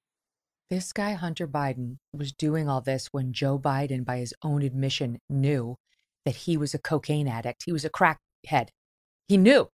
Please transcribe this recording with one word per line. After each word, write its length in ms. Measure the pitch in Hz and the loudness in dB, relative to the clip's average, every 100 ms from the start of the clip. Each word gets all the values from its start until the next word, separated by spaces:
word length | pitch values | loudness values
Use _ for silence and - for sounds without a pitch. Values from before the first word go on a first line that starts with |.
| _ _ _ _ _ _ _ | _ _ _ _ _ _ _
This 220 | 185 - | -6 -4
guy, 200 | - 202 | -4 -4
Hunter 340 | 196 170 160 165 | -4 -4 -4 -4
Biden, 520 | 147 139 127 123 131 _ | -2 -2 -2 -6 -10 _
was 180 | 147 139 | -10 -8
doing 360 | - 151 160 147 | -2 0 0 0
all 120 | 131 | -2
this 280 | 127 131 - | -2 -4 -4
when 200 | 139 127 | -4 -4
Joe 260 | 117 139 139 | -2 0 0
Biden, 460 | 143 135 143 131 | 0 0 -2 -2
by 140 | 123 123 | -4 -4
his 160 | 120 - | -6 -6
own 200 | 156 143 | -2 0
admission, 560 | 139 131 135 - 127 117 - | 0 -2 -2 -2 -4 -6 -4
knew 480 | 139 139 143 117 123 _ _ _ _ | 0 2 0 -2 -10 _ _ _ _
that 120 | 143 - | -6 -4
he 200 | - 160 | -2 0
was 160 | 147 | -2
a 60 | 147 | -6
cocaine 500 | - 151 - 151 143 | -2 -2 0 -2 -2
addict. 340 | 117 120 - - | -4 -6 -8 -4
He 60 | |
was 120 | 160 | -4
a 60 | 151 | -4
crackhead. 800 | - 175 156 _ _ - 143 113 _ _ _ _ _ - | 2 2 2 _ _ 0 0 0 _ _ _ _ _ 4
He 80 | 196 | 8
knew. 320 | 202 269 - | 10 8 4